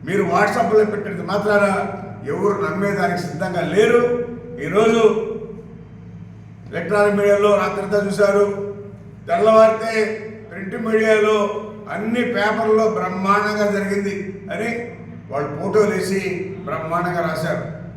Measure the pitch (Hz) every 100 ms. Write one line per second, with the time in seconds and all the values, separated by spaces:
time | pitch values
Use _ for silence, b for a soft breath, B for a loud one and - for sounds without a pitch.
0 | - 196 175 180 208 233 226 214 208 196
1 | 196 170 170 202 208 202 202 190 - -
2 | - - 135 170 202 190 156 190 202 202
3 | 196 175 175 156 185 180 151 185 233 240
4 | 240 240 - - - - 151 196 226 233
5 | 214 220 226 - - - - - - -
6 | - - - - - - - 165 175 208
7 | 208 202 202 202 208 202 196 202 196 202
8 | 196 196 202 202 202 202 202 - - -
9 | - - - 175 214 220 220 220 220 220
10 | 214 - - - - 175 196 233 220 220
11 | 220 214 208 214 202 - - - - 165
12 | 220 247 240 202 208 208 220 214 220 -
13 | 185 190 196 208 208 208 202 196 190 202
14 | 202 - - - - - 233 240 - -
15 | - - - 143 147 147 190 214 202 185
16 | 185 196 196 180 - - - 160 160 170
17 | 180 175 170 156 160 - - - -